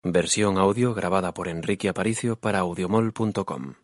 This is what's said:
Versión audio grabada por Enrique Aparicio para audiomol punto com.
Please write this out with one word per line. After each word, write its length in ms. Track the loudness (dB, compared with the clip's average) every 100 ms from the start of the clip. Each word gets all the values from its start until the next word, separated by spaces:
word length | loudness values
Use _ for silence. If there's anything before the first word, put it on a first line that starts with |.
Versión 540 | 2 2 2 2 2 4
audio 360 | 4 4 0
grabada 400 | 0 0 0 0
por 140 | -4 -6
Enrique 420 | -4 -4 -2 -2
Aparicio 500 | 0 -2 0 -2 -2
para 200 | 0 0
audiomol 540 | 0 -2 0 2 0
punto 320 | 0 -2 0 -4
com. 300 | -6 -10 -14